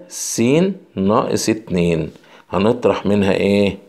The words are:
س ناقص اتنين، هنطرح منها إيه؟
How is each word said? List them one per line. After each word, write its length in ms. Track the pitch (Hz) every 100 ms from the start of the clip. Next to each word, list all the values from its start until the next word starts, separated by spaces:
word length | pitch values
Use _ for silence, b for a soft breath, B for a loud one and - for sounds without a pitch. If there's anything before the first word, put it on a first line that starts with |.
| -
س 340 | - - - 117 156 190 190 -
ناقص 540 | 95 98 117 - 101 -
اتنين، 600 | 113 - 90 85 82 80 - B B _
هنطرح 560 | 87 107 123 101 95 95
منها 260 | 104 98
إيه؟ 460 | - 98 101 101 92